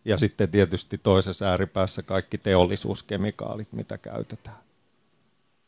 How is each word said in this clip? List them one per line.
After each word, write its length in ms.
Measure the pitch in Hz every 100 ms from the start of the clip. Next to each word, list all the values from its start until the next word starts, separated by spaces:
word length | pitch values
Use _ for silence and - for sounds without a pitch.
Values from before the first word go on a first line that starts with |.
| 110
ja 120 | 101
sitten 320 | 104 - 101
tietysti 500 | 104 90 92 - 101
toisessa 420 | 101 95 92 - 98
ääripäässä 580 | 90 98 98 92 -
kaikki 340 | - 95 - -
teollisuuskemikaalit, 1300 | 101 92 90 101 - 95 - 101 104 - 110 110 104
mitä 260 | 113 - 104
käytetään. 600 | - 110 110 110 107 - _ _ _ _ _ _ _ _ _ _